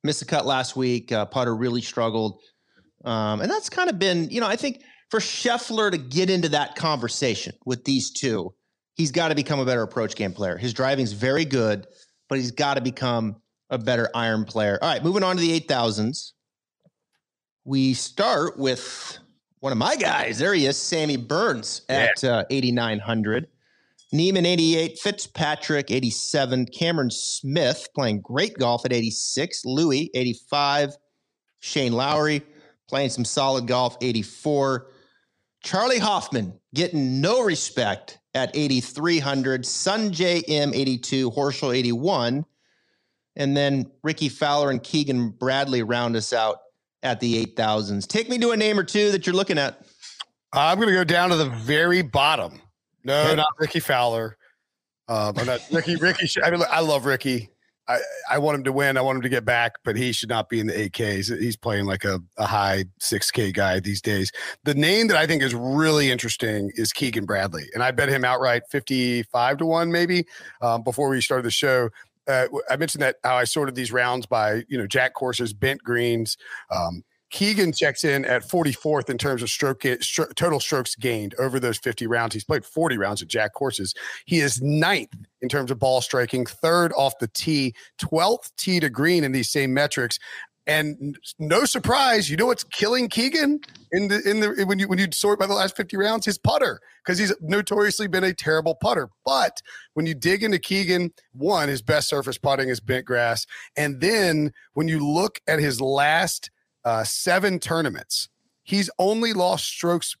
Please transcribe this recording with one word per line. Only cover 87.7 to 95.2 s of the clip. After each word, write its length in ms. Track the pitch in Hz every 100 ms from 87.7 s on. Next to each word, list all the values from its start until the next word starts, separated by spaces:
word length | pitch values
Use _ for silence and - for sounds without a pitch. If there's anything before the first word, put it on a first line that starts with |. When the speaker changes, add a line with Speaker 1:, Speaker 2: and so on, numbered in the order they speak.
| - - -
Speaker 2:
twelfth 580 | - 160 185 226 - -
tee 240 | - 180
to 100 | 151
green 340 | 120 156 175 143
in 60 |
these 160 | 131 117
same 240 | 151 131
metrics. 440 | 131 147 - 120 - - - - _ -
And 280 | 156 151 143
n-, 120 | 143 139 - -
no 260 | 156 254 277
surprise, 640 | 254 196 254 262 220 151
you 80 | 156
know 80 | 240
what's 180 | 240
killing 460 | - - 214 254 233
Keegan 500 | 226 262 320 285 294 - - -
in 160 | 180 202
the, 120 | 208 196
in 100 | 214
the, 240 | 208 - 190
when 120 | 196
you, 80 | 196
when 120 | 180
you 80 | 190
sort 280 | -